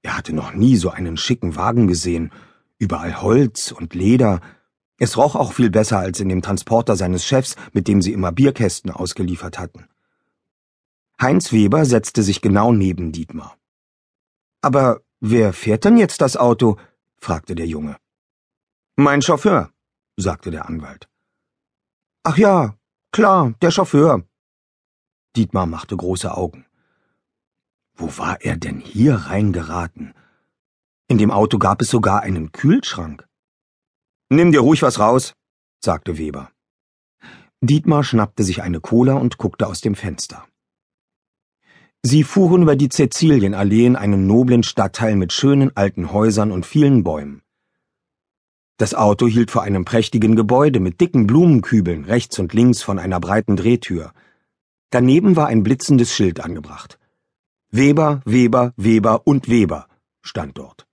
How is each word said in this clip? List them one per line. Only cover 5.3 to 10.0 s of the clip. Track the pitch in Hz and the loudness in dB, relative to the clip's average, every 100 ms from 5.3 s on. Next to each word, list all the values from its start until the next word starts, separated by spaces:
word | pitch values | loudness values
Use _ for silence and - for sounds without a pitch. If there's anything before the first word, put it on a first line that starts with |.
| - | 0
auch | 131 | -4
viel | - 117 | 0 2
besser | 107 107 104 | 2 0 -2
als | 95 90 | -4 -6
in | 98 | -4
dem | 92 | -4
Transporter | 95 98 - 113 117 98 | -4 -6 0 0 0 -2
seines | 90 90 - | -2 -4 0
Chefs, | 131 131 - - | -2 -2 -12 -6
mit | 101 87 | -4 0
dem | 101 | 0
sie | 90 | 0
immer | 101 92 | -4 -4
Bierkästen | 85 139 135 104 - 92 | 2 0 2 -4 -4 -12
ausgeliefert | - 90 - 87 87 87 - | -10 -10 -6 -6 -6 -10 -14
hatten. | 87 - - _ | -16 -16 -20 _